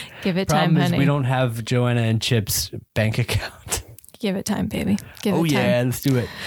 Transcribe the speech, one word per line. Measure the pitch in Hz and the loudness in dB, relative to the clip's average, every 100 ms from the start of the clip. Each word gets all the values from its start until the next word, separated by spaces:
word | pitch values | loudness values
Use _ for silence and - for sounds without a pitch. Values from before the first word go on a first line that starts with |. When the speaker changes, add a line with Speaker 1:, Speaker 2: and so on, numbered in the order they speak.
| - - | -12 -6
Speaker 1:
Give | 196 180 | -2 -2
it | 196 | 0
Speaker 2:
Problem | 151 175 160 | 2 4 4
Speaker 1:
time, | |
Speaker 2:
is, | 175 | 2
Speaker 1:
honey. | 170 | 2
Speaker 2:
we | 139 | 2
don't | 143 127 | 2 2
have | 131 127 113 | 2 0 -2
Joanna | 110 123 123 120 | -2 2 2 2
and | 113 113 | 2 0
Chip's | - 117 101 - - - - - | 2 0 0 -2 -4 -10 -6 -2
bank | 107 120 | 0 0
account. | 117 - - - - - - | -2 -2 -4 -10 -8 -8 -8
<laughs> | - - - | -18 -20 -8
Speaker 1:
Give | 208 185 | -4 -4
it | - | -4
time, | 202 196 | -4 -4
baby. | 202 - 202 - - | -4 -2 -2 -4 -6
Give | 208 | -2
Speaker 2:
Oh, | 196 165 | 0 2
Speaker 1:
it | |
time. | 131 | 2
Speaker 2:
yeah, | 123 123 127 | 2 2 2
let's | 117 | 0
do | 143 127 | 2 2
it. | 104 - | 0 -6